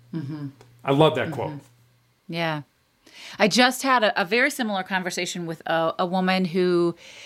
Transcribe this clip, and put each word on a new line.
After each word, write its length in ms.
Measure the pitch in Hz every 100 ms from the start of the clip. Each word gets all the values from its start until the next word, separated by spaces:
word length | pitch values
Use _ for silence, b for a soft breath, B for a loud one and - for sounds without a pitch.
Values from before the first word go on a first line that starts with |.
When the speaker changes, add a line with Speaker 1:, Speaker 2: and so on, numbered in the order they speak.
| _
Speaker 1:
Mm-hmm. 340 | 165 139 151 143 - - _ -
Speaker 2:
I 60 |
love 240 | 139 156 139
that 160 | 107
quote. 180 | 95 98
Speaker 1:
Mm-hmm. 840 | 147 - _ _ _ _ _ -
Yeah. 280 | 170 165 151 143 _ _ _ - B B B
I 80 | 202
just 340 | 220 247 254
had 220 | 269 254
a, 180 | 208 -
a 40 | 180
very 260 | 226 277
similar 320 | 285 220 196
conversation 640 | 185 190 180 180 180 180 165
with 140 | 160 -
a, 300 | 165 165 -
a 80 | 185
woman 400 | 185 185 190 185
who, 500 | 185 180 175 170 170 B B